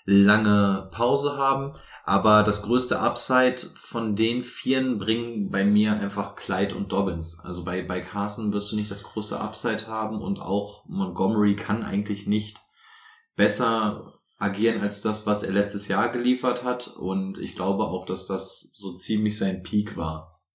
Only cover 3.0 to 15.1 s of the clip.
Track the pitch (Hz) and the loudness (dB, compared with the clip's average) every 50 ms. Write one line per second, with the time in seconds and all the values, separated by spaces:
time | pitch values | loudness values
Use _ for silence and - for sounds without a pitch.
3 | 104 117 - - - - 131 127 127 127 123 - - - - - - - - 117 | 0 0 0 0 0 2 4 4 4 4 2 0 -6 -12 -14 -14 -12 -8 -6 -4
4 | 113 110 104 98 113 113 120 123 120 - - - - 131 131 131 131 131 123 104 | -2 -2 0 2 2 0 0 -2 -4 -6 -10 -6 -2 0 0 2 0 0 -2 -2
5 | - 110 113 117 120 117 117 110 101 95 98 98 98 104 104 104 107 107 107 104 | 0 0 0 0 -2 -4 -4 -4 -4 -2 0 0 2 4 4 4 4 4 2 0
6 | 98 98 - 104 98 - - - - - 98 95 101 98 - - 101 - 95 95 | -2 -4 -4 -6 -6 -6 -8 -10 -6 -2 0 0 0 0 -2 -4 -4 -2 0 0
7 | 98 95 85 80 80 - - - - 87 90 90 80 90 90 95 90 90 90 92 | 0 0 -2 -4 -6 -8 -8 -10 -10 -8 -8 -6 -4 -4 -4 -4 -4 -4 -4 -6
8 | 87 - - 104 101 107 107 - 110 104 98 101 101 - 110 107 104 104 104 - | -6 -6 -4 -4 -4 -4 -4 -2 -2 -2 0 0 -2 -2 -2 -2 -4 -4 -6 -8
9 | - - - 110 104 - - - 107 107 - - - 120 110 104 - 113 113 110 | -10 -8 -6 -6 -6 -4 -4 -6 -6 -6 -6 -4 -4 -2 -2 -2 -4 -6 -6 -4
10 | 107 107 110 107 - - 101 - - - 98 104 104 - - - _ - - 95 | -4 -4 -4 -4 -4 -4 -4 -4 -2 -2 -2 -2 -2 -4 -10 -16 _ -8 -4 -4
11 | 95 90 85 - 95 98 110 107 104 104 98 98 - - 107 113 107 95 95 101 | -4 -2 -2 0 0 2 4 4 4 4 4 2 0 -2 -2 -2 -2 -2 -2 -2
12 | 104 104 104 98 - 104 104 107 107 - - - - _ _ _ _ - - - | -2 -2 -4 -4 -2 0 0 0 0 -4 -8 -18 -20 _ _ _ _ -20 -20 -20
13 | - - - _ _ _ _ - 101 110 - - 127 117 113 113 110 104 101 - | -20 -20 -20 _ _ _ _ 2 2 2 4 2 2 2 2 2 0 0 -2 -4
14 | - - - _ _ _ _ - 98 101 98 98 110 113 107 98 98 101 - - | -8 -16 -20 _ _ _ _ -4 -4 -2 0 2 2 2 2 2 0 -2 -2 -2
15 | - 110 | 0 0